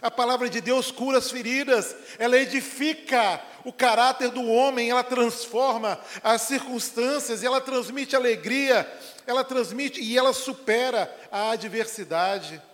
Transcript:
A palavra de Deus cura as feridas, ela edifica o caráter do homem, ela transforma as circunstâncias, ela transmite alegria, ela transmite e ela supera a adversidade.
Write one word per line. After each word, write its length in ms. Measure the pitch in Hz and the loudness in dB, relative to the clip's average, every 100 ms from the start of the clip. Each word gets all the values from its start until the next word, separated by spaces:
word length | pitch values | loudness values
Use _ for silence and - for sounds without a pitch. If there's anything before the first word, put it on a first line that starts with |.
A 80 | 240 | -2
palavra 400 | - 240 254 247 | 0 0 2 0
de 100 | 220 | -4
Deus 300 | 190 254 247 | 0 0 0
cura 260 | - 254 262 | -4 0 2
as 140 | - | 0
feridas, 680 | 247 226 262 277 240 180 - - - | -6 -2 -2 2 2 2 -10 -16 -4
ela 180 | 233 254 | 4 4
edifica 1040 | 269 269 269 - 294 311 - 254 208 165 - - | 4 -2 -4 -4 -2 -2 0 2 2 0 -8 -14
o 80 | 247 | -14
caráter 560 | - 254 220 254 262 247 | 0 4 6 4 4 -2
do 180 | 247 240 | -2 2
homem, 440 | 226 269 254 233 | 4 4 2 0
ela 120 | 247 | 0
transforma 960 | 247 254 240 233 - 220 269 226 220 170 - 190 | 0 2 0 0 -6 0 2 2 -2 -4 -8 -4
as 200 | 214 226 | 2 2
circunstâncias, 1000 | - 269 269 247 - - 247 294 240 220 | 2 -2 -2 -6 -6 -2 0 0 -4 -4
ela 200 | 240 262 | 0 0
transmite 520 | 262 262 202 262 277 | 0 -4 -4 -8 -2
alegria, 720 | 269 247 226 165 254 277 233 - - - - - | 0 2 0 0 0 4 2 2 -10 -18 -18 -4
ela 160 | 247 | -2
transmite 600 | 262 254 226 226 277 - | 0 -2 -2 -4 -6 -6
e 160 | 220 247 | 0 2
ela 160 | 262 | 4
supera 760 | 262 - 262 - 226 254 240 180 - - | 2 -4 -8 0 0 2 0 -2 -6 -8
a 200 | 202 220 | -4 -2
adversidade. 1080 | 226 208 214 220 220 170 165 185 196 156 156 - | -2 -4 -4 -6 -6 -4 0 0 -2 -6 -16 -20